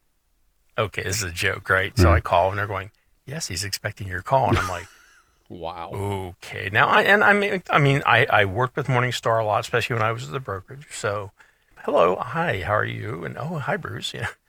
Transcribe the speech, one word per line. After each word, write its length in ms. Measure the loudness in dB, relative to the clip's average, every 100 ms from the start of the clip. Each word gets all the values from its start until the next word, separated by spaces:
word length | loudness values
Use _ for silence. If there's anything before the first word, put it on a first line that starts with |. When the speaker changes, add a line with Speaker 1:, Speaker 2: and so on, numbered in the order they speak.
| _ _ _ _ _ _ _ -4
Speaker 1:
"Okay, 280 | -4 -4
this 140 | -6 -4
is 40 |
a 80 | -6
joke, 400 | -4 -4 -2 0
right?" 260 | 0 2 4
So 100 | 6
Speaker 2:
Mm. 80 |
Speaker 1:
I 60 | 6
call, 300 | 4 2 4
and 80 | 0
they're 80 | -4
going, 240 | -6 -8 _ _ _
"Yes, 220 | -14 -10 -8
he's 160 | -6
expecting 460 | -6 -6 -8 -8 -8
your 140 | -8
call." 260 | 0 2 4
And 100 | 2
I'm 100 | 0
like, 200 | -6 -10 _ _ _
Speaker 2:
<laughs> 300 | _ _ -18
Wow. 420 | -12 -10 -10 -8
Speaker 1:
"Okay." 760 | -6 -4 -4 -8 -14 -14 -8 -2
Now, 160 | 2 4
I, 140 | 4
and 200 | 6 6
I 100 | 6
mean, 300 | 4 2 -4 0
I 80 | 4
mean, 240 | 4 4
I, 220 | 4 4 6
I 160 | 4
worked 320 | 4 0 -2 -2
with 120 | 0
Morningstar 520 | 2 0 -2 0 0
a 40 |
lot, 160 | 2 0
especially 340 | 0 -2 0
when 100 | 0
I 60 | 0
was 140 | -2
at 80 | -6
the 80 | -8
brokerage. 480 | -8 -10 -10 -20 -16
So, 400 | -8 -4 -4 -8 -16 _ _ _ -12
"Hello, 320 | -2 4 4 2
hi, 460 | -2 -4 -2 -2
how 120 | 0
are 100 | 0
you?" 400 | 0 -6 -8 -8
And, 120 | -10 -8
"Oh, 200 | -8 -6
hi, 180 | -6 -6
Bruce." 380 | -6 -8 -8
You 80 | -8
know? 60 | -10 -10